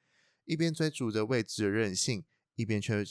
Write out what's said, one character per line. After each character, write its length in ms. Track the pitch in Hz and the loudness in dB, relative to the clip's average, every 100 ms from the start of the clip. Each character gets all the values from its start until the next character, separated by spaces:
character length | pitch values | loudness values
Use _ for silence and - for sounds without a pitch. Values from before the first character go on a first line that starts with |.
| _ _ _ _ | _ _ _ _
一 140 | - 156 | -6 0
边 160 | 165 | 0
追 160 | 156 156 | 0 -2
逐 200 | - 120 | 0 -2
着 160 | 107 107 | 0 2
未 160 | 127 | 0
知 220 | 107 - | 0 0
的 60 | 104 | 2
任 260 | 104 107 95 | 2 2 0
性， 300 | - 107 - _ _ - | -2 -2 -6 _ _ -6
一 100 | 110 | -2
边 160 | 104 | -2
却 240 | 98 107 101 | 0 0 -2